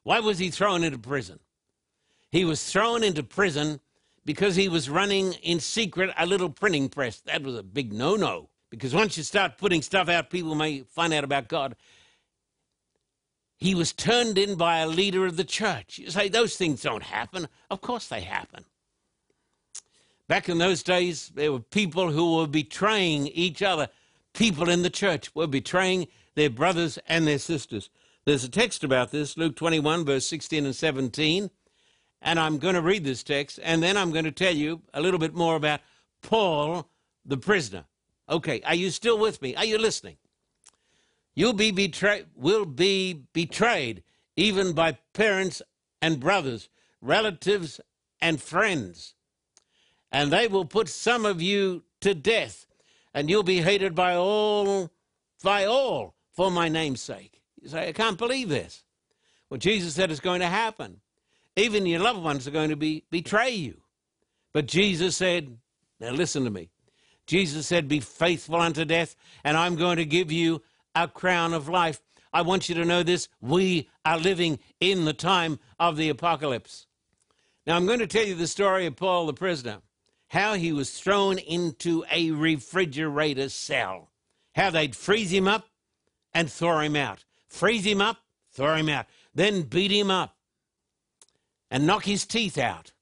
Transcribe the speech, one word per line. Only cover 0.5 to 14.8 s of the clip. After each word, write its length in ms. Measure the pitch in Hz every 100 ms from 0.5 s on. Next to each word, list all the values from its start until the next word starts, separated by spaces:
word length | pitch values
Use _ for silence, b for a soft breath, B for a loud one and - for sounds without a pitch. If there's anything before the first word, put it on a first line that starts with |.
| - 202 175
into 140 | 165 131
prison? 420 | 113 139 92 92 _ _ _ _ _ _ _ _ _
He 120 | 165
was 260 | 175 151 -
thrown 340 | 185 233 233
into 200 | 220 151
prison 560 | 123 - 196 147 151 147 _ _ _ _ -
because 300 | 147 196 180
he 120 | 196
was 220 | 165 135
running 440 | 156 202 196 190
in 260 | 160 - 170
secret 500 | - - 220 170 185 -
a 80 | 170
little 240 | 196 180
printing 400 | - 208 156 135
press. 320 | - 127 -
That 220 | - 160
was 120 | 135 120
a 80 |
big 300 | 95 113 120
no-no, 560 | 104 139 214 151 87 76 _ _
because 240 | 117 131
once 240 | 156 214 165
you 60 |
start 340 | 147 202 185 -
putting 240 | 196 170
stuff 280 | - 190 175
out, 200 | 175 151
people 260 | 180 160 151
may 260 | 156 143
find 320 | 123 - 170
out 100 | 156
about 240 | 139 139 120
God. 280 | 165 135 120 b b b b b _ _ _ _ _ _ _ _ _ _ _ _ _
He 180 | 180 185
was 180 | 165
turned 440 | - 185 240 233 190
in 180 | 202 180
by 240 | 170
a 80 | 165